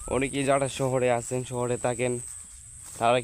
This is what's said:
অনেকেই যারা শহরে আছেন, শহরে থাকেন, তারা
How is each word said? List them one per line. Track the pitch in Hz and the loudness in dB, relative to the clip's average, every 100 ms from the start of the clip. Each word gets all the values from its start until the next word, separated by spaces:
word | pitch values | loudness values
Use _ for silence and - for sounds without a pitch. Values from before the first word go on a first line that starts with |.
| - | -4
অনেকেই | 123 135 139 135 | -2 0 0 2
যারা | 139 139 - | 2 2 0
শহরে | 135 127 127 120 | 0 2 4 2
আছেন, | 117 127 123 | 0 -4 -4
শহরে | 123 123 120 123 | -2 -2 0 0
থাকেন, | 117 123 123 123 - - - - - - - | 0 0 -2 -6 -16 -18 -20 -20 -20 -16 0
তারা | 117 127 | 4 4